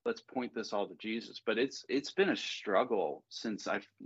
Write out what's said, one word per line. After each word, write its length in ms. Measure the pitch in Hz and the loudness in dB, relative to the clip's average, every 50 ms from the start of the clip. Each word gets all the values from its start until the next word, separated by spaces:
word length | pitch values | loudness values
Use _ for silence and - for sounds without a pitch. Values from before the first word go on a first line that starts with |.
| - | -2
let's 160 | 120 113 - | -2 -2 -4
point 320 | - - - 131 123 117 - | -6 -8 -4 -4 -4 -4 -4
this 180 | 117 104 - | -4 -4 -2
all 160 | 113 101 101 - | 0 0 0 -2
to 80 | - | -4
Jesus." 460 | - - 110 110 113 104 - - - - | -6 -6 -4 -4 -4 -4 -8 -12 -4 0
But 120 | 113 107 110 | 0 2 4
it's, 260 | 135 135 - - - - | 2 2 0 -4 -4 0
it's 220 | 123 143 143 - | 0 0 0 0
been 180 | - 185 202 185 | 2 2 4 4
a 80 | 120 - | 2 0
struggle 880 | - - - - - 110 95 98 127 123 117 98 85 78 71 - - - | -2 -4 -6 -4 0 4 4 4 4 4 4 2 2 2 0 -4 -10 -14
since 400 | - - - 117 104 - - - | -12 -6 -4 -4 -4 -2 -2 -2
I've, 180 | 101 104 - - _ - - | -2 -2 -2 -6 _ -16 -6